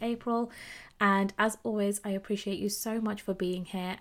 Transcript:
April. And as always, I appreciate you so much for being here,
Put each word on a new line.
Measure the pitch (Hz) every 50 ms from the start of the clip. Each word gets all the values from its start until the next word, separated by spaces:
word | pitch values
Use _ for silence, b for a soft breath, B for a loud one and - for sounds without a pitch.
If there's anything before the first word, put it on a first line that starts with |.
| 226
April. | 233 233 233 - 240 233 233 240 233 B B B B B B B B B -
And | 214 202 196 196 196 196 - -
as | 208 220 214 - -
always, | 233 214 208 202 202 202 - -
I | 208
appreciate | 196 190 196 - 208 196 - 196 196 -
you | 202 208
so | 208 - - 233 220 226
much | 220 214 208 208 -
for | - 190
being | 190 185 180 180 180 180
here, | - - 185 180 185 185 -